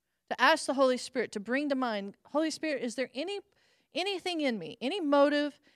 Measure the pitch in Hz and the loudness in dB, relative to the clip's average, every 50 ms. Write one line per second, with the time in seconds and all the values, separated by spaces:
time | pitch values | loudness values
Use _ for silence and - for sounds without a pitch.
0 | _ _ _ _ _ - 240 - 247 294 320 294 - - 262 269 269 254 254 240 | _ _ _ _ _ -8 0 4 6 6 6 4 2 0 2 4 4 4 4 2
1 | - - - 254 208 - - 214 196 226 247 277 302 285 277 262 254 233 214 202 | -4 -6 -4 -4 -4 -4 -6 -6 -4 -4 -2 -2 0 0 -2 -2 -2 -2 -4 -4
2 | 196 202 - _ _ - - 294 320 320 - - 320 311 285 - - 240 - 269 | -6 -8 -12 _ _ -4 0 0 0 0 -2 -4 -4 -4 -2 -2 -4 -4 -4 -4
3 | 247 - - 254 320 370 403 392 - _ _ _ _ _ _ _ _ _ - 302 | -6 -6 -6 -8 -6 -6 -8 -8 -10 _ _ _ _ _ _ _ _ _ -6 -4
4 | 359 403 392 330 - 370 349 311 294 262 226 196 160 - - - 220 269 370 415 | -4 -2 -4 -4 -4 -4 -2 0 0 0 -2 -2 -6 -10 -10 -6 -6 -4 -4 -2
5 | 320 277 285 285 277 294 294 294 294 294 - _ _ _ _ | 0 4 4 6 6 6 4 2 0 -2 -6 _ _ _ _